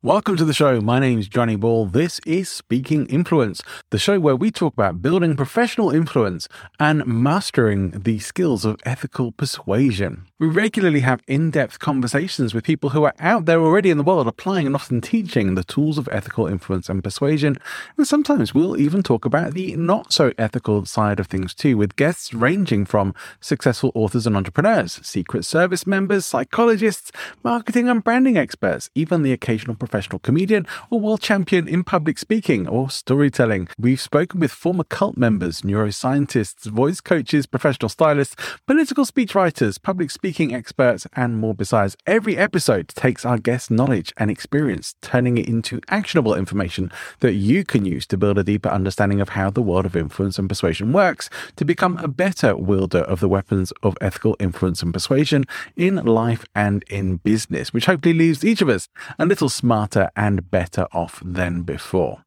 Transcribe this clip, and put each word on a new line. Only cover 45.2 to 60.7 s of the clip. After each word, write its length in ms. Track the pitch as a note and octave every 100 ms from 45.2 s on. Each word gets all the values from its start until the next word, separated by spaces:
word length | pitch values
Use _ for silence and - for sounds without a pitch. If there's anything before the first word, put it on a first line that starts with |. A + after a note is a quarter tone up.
| B2 A#2+
it 100 | -
into 360 | A#2 - A#2+ -
actionable 440 | G#3 G3 F3 A2+
information 560 | F#2 F#2+ G2+ F2+ - F2+ - - -
that 140 | B2+
you 280 | G2+ G2+ D#3+
can 220 | G3 -
use 220 | G2 D2+ -
to 100 | F#2+
build 220 | G2+ G2+
a 60 |
deeper 260 | F#2+ G#2 G#2
understanding 500 | G2+ F#2+ - G2+ G2+
of 80 | G2
how 220 | - F#2+
the 100 | A2+
world 240 | A2+ F2+
of 100 | F#2+
influence 440 | F2 D#2 - G2 F#2
and 100 | F#2+
persuasion 420 | G2+ F2+ E2 G#2
works, 380 | D#3+ F#3+ - - - - -
to 100 | D3
become 320 | E3+ F#3 F3
a 100 | E3
better 480 | B2+ F#3 F#3 B2 F#2+
wielder 440 | F#2 G2 F#2+ -
of 200 | D#2 F2+
the 80 | F#2+
weapons 460 | F#2+ - G2 F#2 -
of 160 | G#2 F#2
ethical 380 | G2+ - A2+ -
influence 420 | G2 E2+ F#2 F2
and 120 | F2
persuasion 500 | E2+ - C#3 D3 C#3+ D3 - - -
in 200 | F3+ G3
life 500 | - A2+ A#2 A#2 -
and 280 | - G#2 G2+
in 320 | - G2 F#2+ F2+
business, 560 | - A2 - D#2 -
which 100 | A#2
hopefully 300 | - F3+ E3+
leaves 280 | E3 E3 D3
each 200 | G#3 A3+
of 80 | E3+
us 180 | G2+ - - - -
a 80 | E3
little 240 | G3 C#3+
smarter 320 | - B2 A2 G#2+ - F#2+
and 340 | - G#2 G2 F2+
better 380 | F#2+ F2